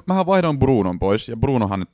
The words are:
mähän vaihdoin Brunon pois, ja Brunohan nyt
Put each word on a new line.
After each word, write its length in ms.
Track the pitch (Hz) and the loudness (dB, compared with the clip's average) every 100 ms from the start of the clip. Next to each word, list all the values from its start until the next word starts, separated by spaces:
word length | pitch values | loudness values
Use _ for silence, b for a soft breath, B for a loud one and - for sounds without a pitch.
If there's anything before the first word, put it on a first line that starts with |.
| - | -2
mähän 200 | 190 180 | 0 2
vaihdoin 320 | 190 170 139 | 2 2 2
Brunon 400 | 135 120 92 90 | 2 2 2 0
pois, 300 | 95 107 - | 0 0 -2
ja 80 | 113 | -10
Brunohan 420 | 135 127 101 98 | -4 -2 0 -2
nyt 80 | 92 | -6